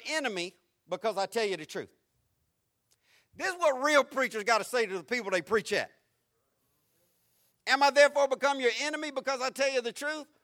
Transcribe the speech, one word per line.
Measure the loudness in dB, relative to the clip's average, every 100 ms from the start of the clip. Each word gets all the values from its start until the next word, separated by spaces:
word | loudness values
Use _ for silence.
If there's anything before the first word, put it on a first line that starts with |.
| -2
enemy | -4 -2 -4 -8 -10 _ _ -10
because | -6 -4 -2
I | -4
tell | -2 -2
you | -4
the | -8
truth?" | -10 -10 _ _ _ _ _ _ _ _ _ _ _ _ _ _ -8
This | -6
is | 0
what | 2 2
real | 4 4
preachers | 2 0 -4 -2
gotta | 0 0
say | 2 -2 -2
to | -4
the |
people | -6 -6 -2
they | -4
preach | 0 -2 0
at. | -4 -4 _ _ _ _ _ _ _ _ _ _ _ _ _ _ _ _ _ 0
"Am | 4
I | 4
therefore | 8 6 6 0
become | 2 0 2
your | 0 0
enemy | -4 -4 -6
because | -6 -4 -4
I | -4
tell | -2 0
you | 0
the | -4
truth?" | -6 -6 -6 -10 _